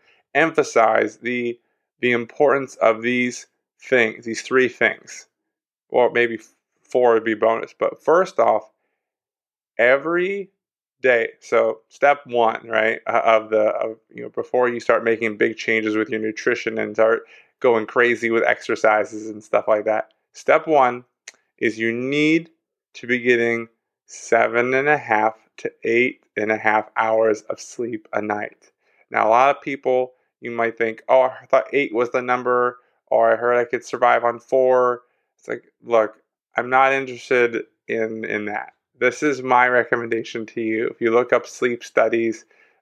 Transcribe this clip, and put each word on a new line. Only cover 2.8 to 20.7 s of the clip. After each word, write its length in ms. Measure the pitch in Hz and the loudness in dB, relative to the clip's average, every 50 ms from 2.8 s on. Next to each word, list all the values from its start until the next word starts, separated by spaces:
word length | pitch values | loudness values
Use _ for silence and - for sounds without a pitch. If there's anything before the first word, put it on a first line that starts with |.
| - 113 113 110 113 | 2 2 2 2 0
these 460 | 120 123 123 123 123 120 - - _ _ _ _ _ _ _ | -2 -2 -2 -2 -2 -4 -8 -14 _ _ _ _ _ _ _
things, 440 | - - 135 123 113 110 - 101 113 | -6 0 2 2 2 2 -2 -8 -10
these 180 | 117 113 - - | -10 -8 -8 -6
three 260 | - 127 131 127 117 | -2 0 2 2 0
things. 580 | - - 120 110 - - - - - - - _ _ _ _ _ _ _ _ _ _ _ _ - | 0 0 0 0 -2 -2 -12 -20 -20 -20 -20 _ _ _ _ _ _ _ _ _ _ _ _ -4
Or 240 | - 123 123 113 117 | 0 2 2 2 2
maybe 260 | 120 120 117 117 110 - _ _ _ _ _ _ _ _ | 0 -2 -2 -2 -8 -14 _ _ _ _ _ _ _ _
four 320 | _ - 127 123 120 113 | _ -2 2 4 4 4
would 100 | 113 110 | 4 2
be 100 | 113 110 | 0 -2
bonus. 400 | 104 110 110 113 113 - - - | 0 0 0 0 0 -4 -8 -8
But 240 | - - - - - | -4 -4 -4 -4 -4
first 380 | - - 156 175 185 180 - - | 0 2 2 2 2 0 0 0
off, 320 | 113 113 110 104 - - _ _ _ _ _ _ _ _ _ _ _ _ _ _ _ _ _ _ _ _ _ | 2 2 2 0 -2 -6 _ _ _ _ _ _ _ _ _ _ _ _ _ _ _ _ _ _ _ _ _
every 760 | - 117 123 131 139 143 160 170 175 180 190 196 202 190 190 _ _ _ _ _ _ _ _ _ _ | 0 2 2 2 2 0 -2 -4 -2 -2 -4 -4 -6 -10 -12 _ _ _ _ _ _ _ _ _ _
day. 300 | 127 131 123 117 113 - - _ | 2 2 2 2 2 -2 -6 _
So 400 | - - 123 113 113 113 110 - _ _ | -8 -2 0 2 2 0 -2 -4 _ _
step 320 | _ - - 143 143 143 - | _ 0 2 2 2 2 -2
one, 420 | 127 120 120 117 113 117 117 117 117 | -6 0 2 2 2 0 -2 -6 -6
right, 320 | 113 110 110 113 113 - - - | -4 -2 -2 -2 -4 -4 -4 -2
uh, 140 | 113 117 - | -2 0 2
of 260 | 113 113 110 110 107 | 4 2 2 2 0
the, 200 | 107 107 107 107 | 0 0 2 2
of, 260 | - - - 113 110 110 _ _ - | 0 -2 -4 -6 -8 -12 _ _ -18
you 80 | 120 117 | -16 -16
know, 60 | 117 | -14
before 400 | - 117 113 - - 127 123 123 | -10 -10 -8 -4 -2 0 0 0
you 100 | 120 117 | 0 -2
start 240 | - - 117 110 117 | 0 0 0 2 2
making 340 | 117 117 107 113 110 107 | 0 -2 -2 -2 -4 -2
big 200 | 101 120 117 110 | 0 -2 -2 -2
changes 400 | - - - 113 110 107 107 107 | -4 -4 -2 -2 -2 0 -2 -2
with 140 | 110 110 - | -2 -2 -2
your 100 | 110 110 | -4 -6
nutrition 580 | 110 110 107 - - - 120 - - 113 113 110 | -6 -6 -6 -4 -2 -2 -2 -2 -4 -6 -6 -6
and 160 | 107 107 107 | -6 -4 0
start 300 | 110 110 113 117 110 - - - - _ _ _ - | 2 2 2 2 0 -2 -8 -20 -20 _ _ _ -2
going 280 | - 131 117 113 110 | 2 2 2 2 0
crazy 440 | - - 127 120 120 120 107 117 117 | -2 0 0 2 2 2 0 -2 -2
with 140 | 113 117 - | 0 0 2
exercises 840 | - 117 - - - 113 104 - 110 107 107 101 98 110 107 110 110 | 0 -2 -2 -4 -6 -4 0 2 2 2 2 0 -2 -6 -12 -12 -12
and 140 | 107 104 - | -14 -16 -8
stuff 240 | _ - 110 - | _ -2 -2 0
like 180 | - 110 107 104 | 0 0 0 0
that. 260 | 110 107 110 - _ _ _ _ _ _ | -2 -2 -2 -4 _ _ _ _ _ _
Step 360 | - - - 147 160 160 | -8 -2 0 0 2 2
one 360 | 160 | 2